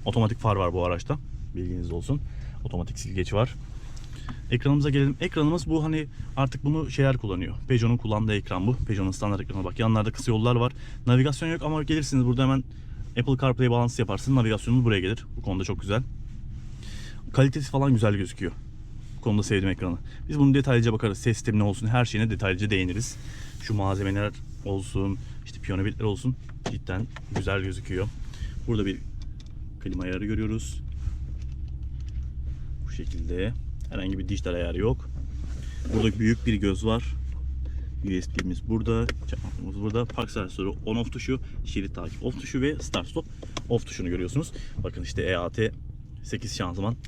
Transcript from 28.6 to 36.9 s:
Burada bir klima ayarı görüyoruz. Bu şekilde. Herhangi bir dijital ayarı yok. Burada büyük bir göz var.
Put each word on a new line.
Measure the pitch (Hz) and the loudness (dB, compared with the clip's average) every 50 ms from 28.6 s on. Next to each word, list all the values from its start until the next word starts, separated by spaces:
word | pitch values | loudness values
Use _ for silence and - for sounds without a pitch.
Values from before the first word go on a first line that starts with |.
| - | -2
Burada | - 117 107 98 | 0 2 2 2
bir | 98 92 - - - - - - - - - - - - - - - - - | 0 0 -2 -4 -8 -6 -6 -8 -8 -8 -10 -10 -12 -10 -10 -10 -10 -10 -8
klima | - 98 90 90 90 | -6 -6 -4 -4 -4
ayarı | 92 92 92 104 | -2 -4 -4 -2
görüyoruz. | 104 110 104 110 107 110 113 - - - - - - - - - - - - - - - - - - - - - - - - - - - - - - - - - - - - - - - - - - - - - | -2 -2 0 0 0 -2 -2 -4 -4 -6 -6 -6 -6 -6 -4 -4 -4 -4 -4 -6 -6 -6 -6 -6 -6 -6 -6 -6 -6 -6 -6 -6 -6 -6 -6 -8 -6 -6 -6 -6 -6 -6 -6 -6 -6 -4 -6 -6 -6 -6 -6 -6
Bu | - - | -6 -4
şekilde. | - - - - - - 82 87 90 95 110 117 - - - - - - - | -4 -4 -4 -4 -4 -2 -2 -2 0 -2 -2 -2 -4 -6 -6 -6 -6 -6 -6
Herhangi | - 98 92 95 98 92 | -4 -4 -4 -2 -2 -2
bir | 92 - | -2 -2
dijital | 101 92 - 92 87 | -2 -2 -2 -2 -2
ayarı | 87 85 82 85 90 | 0 0 -2 0 2
yok. | 101 117 131 - - - - - - - - - - - - - - - - - - - 107 | 2 2 2 0 -2 -6 -6 -6 -6 -6 -6 -6 -6 -6 -6 -6 -6 -6 -6 -6 -4 0 0
Burada | 110 110 110 98 107 | 2 4 2 2 4
büyük | 110 110 120 117 - | 4 4 4 4 4
bir | 127 107 | 2 2
göz | 98 98 98 92 - - | 4 4 2 2 2 2
var. | 110 | 2